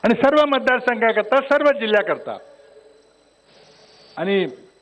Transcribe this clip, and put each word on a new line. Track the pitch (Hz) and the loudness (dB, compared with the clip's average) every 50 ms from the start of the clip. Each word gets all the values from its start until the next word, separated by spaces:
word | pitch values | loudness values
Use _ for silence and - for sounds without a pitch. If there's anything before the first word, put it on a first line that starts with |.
| - | 2
आणि | 214 233 | 0 0
सर्व | - - 269 294 302 302 | 2 2 2 4 4 2
मतदारसंघाकरता, | 285 277 262 - 262 254 240 247 254 240 214 233 226 214 214 208 214 262 | 2 0 -2 0 0 0 0 0 -2 -2 0 0 0 0 0 0 0 0
सर्व | 269 269 269 285 294 294 294 277 226 | 0 2 2 0 2 2 2 2 0
जिल्ह्याकरता | 226 214 214 208 190 - 151 - - 123 107 98 - - - - - - - - _ - _ _ _ _ _ _ _ _ _ _ _ _ _ - - _ _ _ - _ - - - - - | -2 0 0 0 0 0 -6 -6 -6 -12 -14 -14 -16 -20 -20 -20 -20 -20 -20 -20 _ -20 _ _ _ _ _ _ _ _ _ _ _ _ _ -20 -20 _ _ _ -20 _ -20 -20 -20 -20 -12
आणि | - 165 196 196 196 180 135 - - - _ _ _ | -8 -4 -2 -2 -2 -2 -4 -8 -16 -20 _ _ _